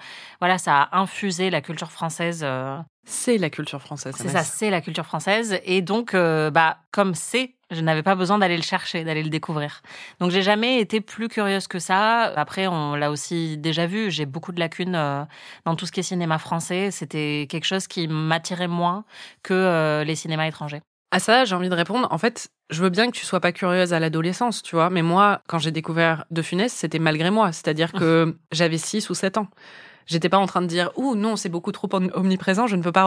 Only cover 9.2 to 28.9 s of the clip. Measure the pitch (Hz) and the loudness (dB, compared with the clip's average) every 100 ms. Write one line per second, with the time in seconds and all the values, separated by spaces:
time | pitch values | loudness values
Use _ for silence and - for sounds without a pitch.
9.2 | 156 156 156 156 147 - - - - - | -2 -4 -4 -6 -6 -8 -20 -20 -18 -4
10.2 | 180 180 190 208 233 254 196 220 202 - | 0 2 4 2 2 2 2 -2 -4 -6
11.2 | 226 220 202 196 - 185 - 190 214 233 | -6 -2 0 0 -4 -6 0 2 4 2
12.2 | 226 - 147 - 190 170 147 147 147 147 | 2 0 -2 -2 -2 0 -2 0 -2 -2
13.2 | - 170 165 156 160 156 170 202 214 151 | -4 -4 -2 -2 -2 0 0 0 -2 -2
14.2 | 147 135 - 175 165 - 180 180 147 139 | -4 -6 -8 -4 -4 -4 -4 -2 0 -2
15.2 | 147 - - - - 165 175 - 175 180 | -6 -12 -20 -10 -4 -4 -4 -6 -4 -2
16.2 | 170 160 - 165 - 180 202 185 156 156 | 0 -2 -2 -4 -2 -2 -2 -4 -6 -4
17.2 | 151 147 143 165 - 190 - - 165 156 | -2 -2 -4 -4 -2 -2 -4 -4 -2 0
18.2 | 160 165 165 180 180 175 175 185 214 - | 0 0 -2 -4 -2 0 0 -2 -8 -18
19.2 | - - - 185 190 165 156 151 151 156 | -20 -14 -2 2 4 4 2 0 -2 -4
20.2 | 165 160 160 151 151 147 - _ _ 185 | -4 -2 -2 -4 -10 -10 -16 _ _ 0
21.2 | 185 240 254 185 180 175 170 226 254 156 | 4 4 4 2 0 0 0 0 0 0
22.2 | 226 233 - _ - 160 185 180 240 - | 0 -2 -10 _ -10 0 2 2 2 0
23.2 | - 185 175 175 185 180 180 170 160 160 | -2 0 0 0 0 2 2 2 0 0
24.2 | 165 185 240 208 - 165 165 180 165 175 | -2 0 -2 -2 -2 2 2 4 4 6
25.2 | 208 196 - 170 156 156 160 160 165 160 | 6 4 -2 -4 -2 -2 -2 2 2 2
26.2 | - 165 160 175 240 - 165 160 160 156 | -2 -4 -2 0 -2 -2 -4 0 2 2
27.2 | 170 214 208 160 - 151 165 - 165 165 | 2 4 2 0 -2 0 0 0 4 4
28.2 | 165 160 _ 160 170 160 - | 2 -2 _ 0 2 0 -2